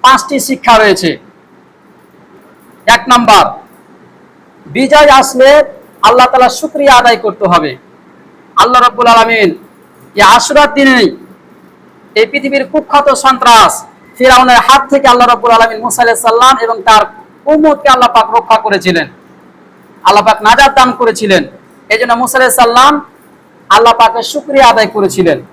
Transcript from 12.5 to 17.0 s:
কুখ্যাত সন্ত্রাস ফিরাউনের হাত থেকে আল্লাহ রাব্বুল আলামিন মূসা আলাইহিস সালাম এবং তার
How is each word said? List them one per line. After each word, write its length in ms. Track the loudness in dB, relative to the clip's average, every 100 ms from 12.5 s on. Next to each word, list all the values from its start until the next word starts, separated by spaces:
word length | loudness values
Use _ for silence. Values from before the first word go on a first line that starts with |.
| -6 -4
কুখ্যাত 480 | -6 -2 0 0
সন্ত্রাস 720 | 0 -2 0 2 2 2 -2 -16 _ _ -2
ফিরাউনের 400 | 2 2 2 2
হাত 320 | 2 0 0
থেকে 180 | 0 2
আল্লাহ 200 | 2 2
রাব্বুল 240 | 0 0
আলামিন 300 | 2 0 -2
মূসা 200 | -8 -2
আলাইহিস 200 | -2 0
সালাম 360 | -2 2 2 0
এবং 200 | -4 -4
তার 240 | 0 0